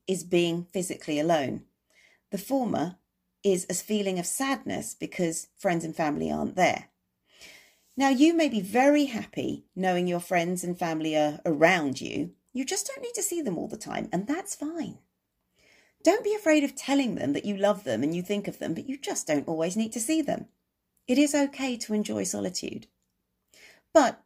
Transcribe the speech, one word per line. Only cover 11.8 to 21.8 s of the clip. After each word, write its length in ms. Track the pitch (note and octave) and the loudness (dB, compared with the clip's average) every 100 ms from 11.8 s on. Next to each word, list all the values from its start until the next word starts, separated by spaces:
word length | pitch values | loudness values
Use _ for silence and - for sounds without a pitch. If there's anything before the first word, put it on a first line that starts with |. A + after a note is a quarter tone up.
| D3 C3 | 2 -2
you. 320 | - - E3+ - _ | -4 -4 -6 -8 _
You 120 | B3 | -6
just 220 | C#4 F#4+ - | -4 -4 -4
don't 140 | C5+ | -8
need 120 | A#4+ | -8
to 80 | A#4 | -6
see 180 | - F4 | -4 -4
them 160 | C#4 D#3+ | -2 -4
all 120 | C#3+ | -6
the 80 | - | -10
time, 320 | - - - | -8 -6 -4
and 140 | F3 G#3 | -4 -2
that's 280 | D#4 G4 | -4 -6
fine. 440 | - D4 E4 G#3 - _ _ _ _ _ _ _ _ _ _ | -8 -8 -6 -8 -10 _ _ _ _ _ _ _ _ _ _
Don't 220 | D#4 G4+ | 2 4
be 100 | G4+ | 2
afraid 300 | G#4+ E4 D#4 | 0 4 4
of 100 | C#4+ | 2
telling 400 | - - C#4 B3+ | -2 0 0 2
them 200 | F3 C3 | 0 -2
that 100 | C#3+ | -2
you 120 | G3+ G3 | -2 0
love 280 | G3 G3 | 2 2
them 180 | - A2 | -2 -2
and 100 | C#3+ | 0
you 100 | E3+ | -2
think 260 | F3+ G3+ G3+ | -2 -4 -4
of 100 | - | -6
them, 160 | - | -6
but 140 | E3 - | -6 -8
you 100 | C4+ | -10
just 300 | - F4+ - | -8 -6 -2
don't 180 | D3+ C#3 | -2 -2
always 300 | D#3+ E3 F#3 | -2 -2 -2
need 160 | A3 | -4
to 80 | A#3 | -4
see 200 | - D#4+ | -2 0
them. 260 | C#4+ - - _ _ _ _ _ - | 0 -4 -8 _ _ _ _ _ 0
It 120 | B3+ | 4
is 160 | D4 | 4
okay 420 | D4 C#4 C#4 C4+ | 4 0 -2 -6
to 180 | A#3+ | -4